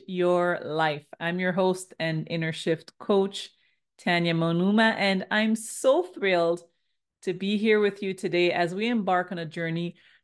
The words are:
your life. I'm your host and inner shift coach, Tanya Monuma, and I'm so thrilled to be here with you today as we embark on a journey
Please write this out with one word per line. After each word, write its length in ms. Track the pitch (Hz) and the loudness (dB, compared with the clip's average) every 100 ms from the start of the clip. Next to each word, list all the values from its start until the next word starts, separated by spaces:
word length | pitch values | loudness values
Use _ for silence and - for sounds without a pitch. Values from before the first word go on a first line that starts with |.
| - | -8
your 520 | 185 175 180 175 175 | 0 2 2 2 -2
life. 440 | - 151 160 147 - - | -4 -2 -2 -2 -10 -8
I'm 180 | 165 180 | -4 -2
your 140 | 185 | -2
host 400 | 180 185 185 - - | 2 2 0 -6 -6
and 280 | 160 160 160 | -4 -2 -4
inner 220 | 165 160 | -4 -4
shift 460 | 160 - 160 - _ | -4 -2 -2 -4 _
coach, 520 | - 202 196 196 - _ _ _ _ _ | 0 2 2 -4 -14 _ _ _ _ _
Tanya 360 | - 175 170 | 0 2 2
Monuma, 600 | 165 165 170 185 214 220 214 | 2 2 2 2 4 4 2
and 280 | 196 190 - | 0 0 0
I'm 240 | 208 220 220 | 0 0 0
so 480 | - - 262 294 | -4 -2 2 2
thrilled 600 | 359 - 190 175 170 175 - _ _ _ _ _ | 2 -4 0 2 2 0 -6 _ _ _ _ _
to 120 | - | -8
be 240 | 180 196 208 | -4 -2 0
here 220 | 220 214 | 4 4
with 240 | 202 202 | 2 0
you 100 | 196 | -6
today 380 | 190 190 170 175 | -4 -2 2 2
as 240 | 170 175 180 | 2 0 -2
we 120 | 226 | -2
embark 420 | 240 190 185 180 | -2 0 0 0
on 60 | 180 | -6
a 80 | 165 | -8
journey 500 | 170 165 165 170 - _ _ | -6 -4 -4 -4 -8 _ _